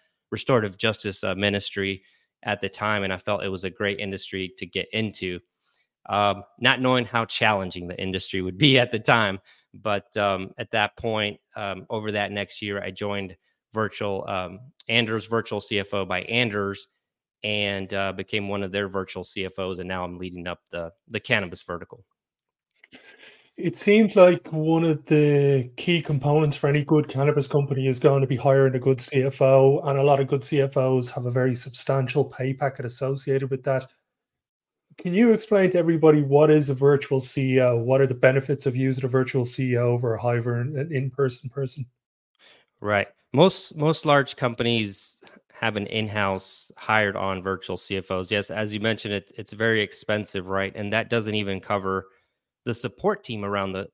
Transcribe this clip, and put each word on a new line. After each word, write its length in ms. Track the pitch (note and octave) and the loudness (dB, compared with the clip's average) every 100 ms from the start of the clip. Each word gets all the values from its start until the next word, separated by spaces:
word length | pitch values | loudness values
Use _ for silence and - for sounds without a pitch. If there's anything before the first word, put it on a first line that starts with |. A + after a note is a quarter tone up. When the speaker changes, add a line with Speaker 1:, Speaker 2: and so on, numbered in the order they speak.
| _ _ - | _ _ -10
Speaker 1:
restorative 480 | A2+ - B2+ G#2+ F#2 | -8 2 2 2 -2
justice, 460 | A2+ G#2 G#2 F#2+ | -4 -2 -6 -6
uh, 120 | G2+ F#2+ | -6 0
ministry 680 | G2+ G2+ - - G2 F#2+ _ _ _ _ | 0 0 -4 -6 -6 -6 _ _ _ _
at 160 | - G#2 | -6 -4
the 80 | G2 | -6
time, 360 | - G#2+ G#2 | -4 -2 -2
and 100 | G2 | -2
I 40 | F#2 | -4
felt 260 | - G#2 | -4 -4
it 60 | G2 | -4
was 140 | F#2+ | -6
a 60 | F#2 | -8
great 300 | - G2+ G2+ | -6 -6 -4
industry 540 | G2+ G2 - G2 F#2 - | -8 -10 -10 -8 -10 -10
to 80 | F2+ | -10
get 240 | G2 F2 | -8 -6
into, 480 | A2 A2 - F#2 F2 _ _ _ _ _ _ - | -4 -6 -6 -8 -10 _ _ _ _ _ _ -6
um, 340 | G2+ G#2 F#2+ - - | 0 0 0 -8 -2
not 220 | B2 B2+ | 0 2
knowing 240 | B2+ B2+ A2+ | 2 0 0
how 180 | A#2+ | -4
challenging 640 | A2+ - A2 G#2 F#2+ F2+ F2 | -4 0 2 0 -2 -8 -10
the 140 | F2+ | -8
industry 400 | F#2+ F#2 - G2 | -6 -6 -6 -6
would 160 | F#2 F#2 | -4 2
be 200 | D3 C3 | 4 4
at 140 | A#2+ | 2
the 80 | A2 | -2
time. 400 | - A#2+ G#2 F#2+ _ _ _ | 2 4 2 -2 _ _ _
But, 440 | G2+ G#2 G2+ - G#2+ | -10 -4 -4 -4 -2
um, 360 | G2+ F#2+ F#2+ - | 0 -2 -6 -12
at 140 | A#2 | -6
that 260 | A2+ G#2 - | -2 -2 -2
point, 420 | A#2 G#2+ G#2 - _ - | -4 -2 -4 -6 _ -10
um, 300 | G2+ F#2 F#2 | -8 -8 -8
over 220 | A2+ G#2+ | -8 -4
that 200 | G#2 G2+ | -4 -4
next 300 | G2+ G2 - | -6 -8 -8
year, 200 | G#2 G2+ | -8 -6
I 100 | F#2 | -8
joined 460 | F#2 G#2 G2+ F#2+ F#2 _ _ _ | -8 -6 -6 -8 -12 _ _ _
Virtual, 540 | A2 G#2+ - G#2 G2 - | -4 -4 -4 -6 -4 -4
um, 320 | G2 F2+ F#2 B2+ _ - | -6 -6 -12 -20 _ -2
Anders 380 | A#2 A2+ A2 G#2 | 0 0 -2 -2
Virtual 340 | A2+ - G#2+ | -4 -2 -8
C 180 | - G#2 | -4 -6
F 140 | F#2+ | -4
O 100 | G#2 | -4
by 180 | F#2 F2+ | -4 -6
Anders, 640 | - A#2 A#2+ G#2 G2 G2 - _ _ _ _ _ | -4 -2 -2 -2 -6 -8 -14 _ _ _ _ _
and, 500 | G#2+ G#2+ G2+ G2 F#2+ | -6 -4 -2 -4 -6
uh, 180 | G2+ G2 | -4 -4
became 380 | F#2+ F#2+ A2 G2+ | -6 -6 -6 -4
one 140 | G2+ | -4
of 80 | G2 | -4
their 180 | G2 G2+ | -4 -4
virtual 340 | G2 F#2+ F#2 | -6 -8 -10
C 220 | F2+ - F#2+ | -12 -10 -10
F 140 | - | -6
Os, 200 | F#2 F2+ | -8 -8
and 80 | F2+ | -8
now 160 | F#2 | -6
I'm 140 | F2+ F2+ | -8 -8
leading 300 | F#2 F2 F2 | -12 -10 -10
up 120 | F2 _ | -12 _
the, 200 | E2+ E2 - _ | -12 -12 -14 _
the 120 | A2 | -10
cannabis 420 | - A2+ F#2 F2+ | -2 -2 -2 -10
vertical. 420 | - F2 F2+ - _ _ _ _ _ _ _ _ _ - - - - - _ - | -12 -12 -12 -20 _ _ _ _ _ _ _ _ _ -20 -20 -20 -20 -20 _ -6
Speaker 2:
It 200 | F3 - | -4 -2
seems 400 | - G#3+ G#3+ G3+ | 4 6 6 8
like 360 | F3+ F3 - | 8 8 -2
one 320 | D#3 D#3 E3 | -4 2 2
of 220 | E3 D#3 - | 2 0 2
the 640 | D3+ D3 C#3+ C#3+ C#3 B2 - | 4 6 4 4 2 0 -6
key 240 | - E3+ | 0 0
components 540 | D3+ D3 D3 D3+ D3+ - | 2 -2 2 2 2 0
for 120 | C#3+ | 0
any 160 | D3 | 0
good 240 | C#3+ D#3 D3 | 2 2 2
cannabis 380 | C3 C#3+ D3 C#3 | 0 2 2 2
company 420 | D3 C#3 C3+ C3 | 0 0 0 0
is 120 | B2 | 2
going 220 | D3+ C#3 | 4 4
to 60 | C3 | 2
be 100 | B2+ | 0
hiring 360 | C#3+ C3+ C3+ B2+ | 4 4 4 2
a 40 | |
good 200 | C3 B2+ | 2 0
C 240 | - C#3 | 0 0
F 180 | C3 - | 0 2
O, 380 | C3+ C3+ C3+ C#3+ D#3+ | 6 8 8 4 2
and 140 | C3+ | 2
a 40 | |
lot 160 | C#3+ C#3 | 4 4
of 80 | C3+ | 2
good 160 | C#3+ | -2
C 160 | - D3+ | -2 0
F 160 | C3+ C#3 | 0 2
Os 340 | C3 C3 B2 | 2 2 0
have 160 | - B2 | -6 -4
a 40 | |
very 240 | B2+ B2+ A#2+ | 0 0 0
substantial 720 | - - - C3+ B2+ D3+ B2+ | -4 -8 -2 0 0 0 -2
pay 280 | - C3 | -2 -6
packet 320 | C3+ C#3 C#3 A#2+ | -2 -4 -4 -10
associated 640 | - C3 C#3 C#3+ C3+ C3+ | -6 -4 -4 -2 -2 -2
with 140 | C3 | -4
that. 260 | C#3 C3 B2 _ _ _ _ _ _ _ _ _ _ - | -2 -2 -4 _ _ _ _ _ _ _ _ _ _ -10
Can 160 | F3+ | -2
you 180 | F3+ A#3+ | 4 6
explain 400 | A3 - G3+ F#3 | 4 4 4 4
to 60 | F3+ | 4
everybody 440 | E3 E3 D#3 D3+ | 2 6 6 6
what 280 | C#3 C#3+ D#3 | 6 6 8
is 200 | D3+ C#3+ | 6 4
a 40 | |
virtual 480 | C3 C#3 C#3+ - C3+ | 4 4 4 2 -2
C 320 | C3 - C3 | 0 0 2
E 80 | C3 | 4
O? 160 | B2+ A#2 | 4 2
What 240 | A#2 C3+ | 2 4
are 60 | C3+ | 4
the 60 | B2 | 6
benefits 500 | C3 C3+ C3 C#3 C#3 | 4 4 0 -2 -2
of 100 | B2 | 0
using 300 | C3 B2+ B2+ | -2 -2 0
a 20 | |
virtual 380 | C3 B2+ C3+ B2 | 0 0 0 -2
C 260 | - C3 | -2 0
E 60 | A#2+ | 2
O 140 | A#2+ | 2
over 260 | A#2+ B2 A2 | 2 0 -2
hiring 600 | A#2+ A#2+ A#2 A#2+ B2+ D3+ | 0 0 0 -2 -4 -4
an 140 | D#3+ | -4
in-person 580 | C#3+ C3+ - C3+ - C3+ | -4 -4 -2 -2 -2 -10
person? 340 | - C3+ - B2 _ _ _ _ _ _ _ _ _ | -8 -8 -8 -12 _ _ _ _ _ _ _ _ _
Speaker 1:
Right. 260 | G#2 G2+ - _ _ | 0 0 0 _ _
Most, 460 | B2+ F#3 - - D#3+ | 4 4 4 -10 -2
most 280 | D3+ D#3 D#3 | -2 0 2
large 300 | C#3+ C3+ - | 2 2 -2
companies 880 | B2+ A2+ A#2+ A#2 G#2 G2 - - - - _ - | -4 -2 0 0 -2 -8 -14 -16 -20 -20 _ -6
have 160 | A2+ G#2+ | -4 -4
an 120 | G2+ | -4
in-house 840 | A2 A2 G#2+ G2 F#2+ - - - - | -4 -4 -2 -2 -2 -6 -16 -18 -14
hired 400 | - A2 G#2 G2 | 0 2 2 0
on 260 | F#2+ F#2 | -4 -4
virtual 320 | F#2 F#2 - F2+ | -4 -6 -6 -10
C 220 | - F#2+ | -6 -6
F 140 | - | -4
Os. 200 | F#2 F2+ | -6 -2
Yes, 180 | G#2 G2 | -4 -4
as 240 | G2 G#2+ | -6 -6
you 60 | G#2 | -2
mentioned, 340 | G#2+ G#2+ G#2+ | -2 -2 -4
it, 180 | G2+ - - | -6 -8 -16
it's 160 | G#2+ | -14
very 300 | G#2 A2+ A2 | -4 0 0
expensive, 640 | G#2 - - G#2+ G2+ G2 F2+ | -2 -6 -4 -4 -2 -8 -4
right? 260 | F#2+ F#2+ | -4 -4
And 200 | - G#2 | -6 -4
that 160 | A2 G#2+ | -4 -2
doesn't 260 | A#2 G#2+ G#2+ | -2 -2 -4
even 240 | G2 F#2+ | -4 -6
cover 480 | - G2+ F#2+ F#2+ - _ _ _ _ _ | -4 -4 -2 -4 -6 _ _ _ _ _
the 100 | - | -10
support 520 | A#2 - - F#3+ G#3 - | -8 -8 -6 -4 -4 -6
team 180 | A2 | -8
around 300 | G2+ G2+ G2 | -4 -4 -4
the, 160 | F#2+ - | -6 -10